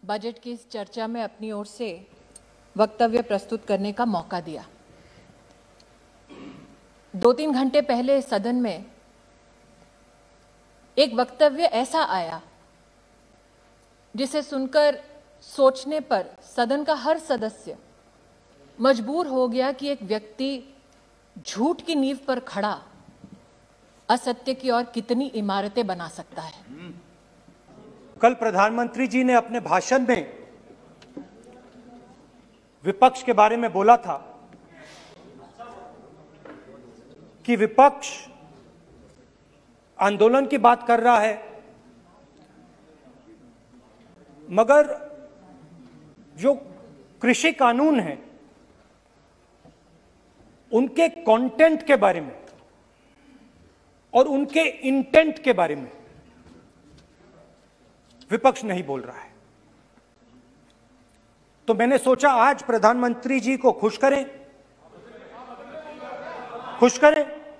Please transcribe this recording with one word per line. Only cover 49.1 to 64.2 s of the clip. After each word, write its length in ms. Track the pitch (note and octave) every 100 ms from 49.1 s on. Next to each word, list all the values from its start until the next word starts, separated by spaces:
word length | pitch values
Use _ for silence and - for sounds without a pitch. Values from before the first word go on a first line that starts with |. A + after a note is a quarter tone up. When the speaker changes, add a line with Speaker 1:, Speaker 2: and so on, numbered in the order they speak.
| _ _ _ _ _ - _ _ _ _ _ _ _ _ _ _
Speaker 2:
उनके 360 | A3+ C4 - E4
content 800 | E4 A3+ A3 B3+ - D#4+ D#4 -
के 80 | C4+
बारे 260 | G3 F3
में 200 | C#3+ - - - _ _ _ _ _ _ _ - _ _ _ _ _ _ _
और 120 | A#3 C4+
उनके 340 | C#4 C#4+ D#4+
intent 800 | D#4 - C4 C4+ C4 D#4 D#4+ D#4
के 140 | C4+
बारे 220 | F#3+ E3 D3
में 160 | C3 - - - _ _ - - _ _ _ - _ _ _ - _ _ _ _ _ _ _ _ -
विपक्ष 320 | G#3+ C4 -
नहीं 200 | A3 F3+
बोल 180 | D3+ C3+
रहा 180 | A2 -
है। 140 | - - _ _ _ _ _ _ _ _ _ B3+ _ _ _ _ _ _ _ _ _ _ _ _ -
तो 60 |
मैंने 240 | G#3+ A#3+ C4+
सोचा 320 | C4 B3+ D4
आज 340 | B3+ A#3+ C#4
प्रधानमंत्री 760 | - A3+ G#3 B3 B3 A#3+ - C4+
जी 180 | A3 C4
को 140 | B3+
खुश 260 | - G#3+ A3
करें, 280 | C4+ C#4